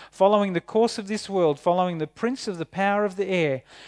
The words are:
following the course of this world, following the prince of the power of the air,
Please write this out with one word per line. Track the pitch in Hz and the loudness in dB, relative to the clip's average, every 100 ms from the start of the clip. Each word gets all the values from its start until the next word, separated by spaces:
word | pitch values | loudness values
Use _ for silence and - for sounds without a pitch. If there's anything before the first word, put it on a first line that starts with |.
| - | -20
following | - 196 208 202 | 2 4 4 2
the | 175 | -2
course | - 220 226 - | -2 2 2 0
of | 196 | -6
this | 214 - | -8 -4
world, | 196 170 143 | 0 2 2
following | - 175 180 170 | 0 2 0 -2
the | 156 | -8
prince | - 233 262 - | -4 -4 -4 -8
of | 175 | -8
the | 160 | -8
power | 165 196 202 208 | -2 0 0 -2
of | 185 | -2
the | 190 | -2
air, | 185 156 135 - - | 0 0 -2 -8 -20